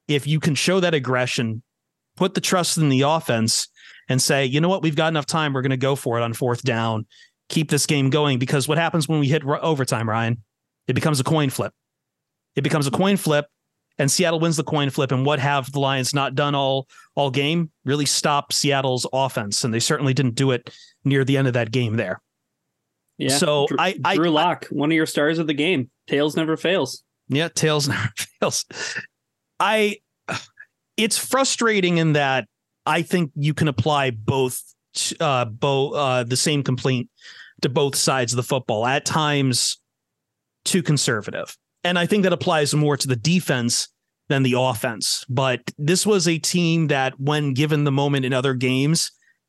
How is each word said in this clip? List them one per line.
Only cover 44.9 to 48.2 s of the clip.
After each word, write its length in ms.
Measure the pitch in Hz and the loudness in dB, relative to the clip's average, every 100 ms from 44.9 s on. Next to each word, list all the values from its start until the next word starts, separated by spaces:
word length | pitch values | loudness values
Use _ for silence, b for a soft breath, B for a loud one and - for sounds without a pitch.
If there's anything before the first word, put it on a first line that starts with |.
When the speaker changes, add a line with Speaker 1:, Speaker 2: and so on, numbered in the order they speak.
| 110 - - - | -4 -4 -6 -4
Speaker 1:
But 420 | 123 135 123 - - | -2 0 -2 -6 -6
this 280 | 147 180 202 | 0 0 2
was 200 | 208 170 | 2 2
a 120 | 165 | 0
team 500 | - 175 170 165 156 | 0 0 2 2 2
that, 320 | 143 131 131 | 0 0 -2
when 320 | 135 151 147 | -2 0 0
given 320 | 127 151 151 | 0 0 2
the 80 | 147 | 2
moment 320 | 139 143 143 | 2 2 0